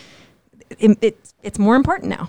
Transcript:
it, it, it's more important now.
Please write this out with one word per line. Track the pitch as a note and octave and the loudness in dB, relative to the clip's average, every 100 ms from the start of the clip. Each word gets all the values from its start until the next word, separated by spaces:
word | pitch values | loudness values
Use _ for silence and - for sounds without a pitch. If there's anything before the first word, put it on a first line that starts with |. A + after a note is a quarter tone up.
| - - _ _ _ _ _ - | -20 -20 _ _ _ _ _ 0
it, | G#3+ G#3 | 2 2
it, | A3 - _ _ | 0 -4 _ _
it's | G#3 G3+ | -14 -2
more | G3+ B3 | 2 2
important | C#4 F#4+ - | 0 -2 -6
now. | F#3+ | -8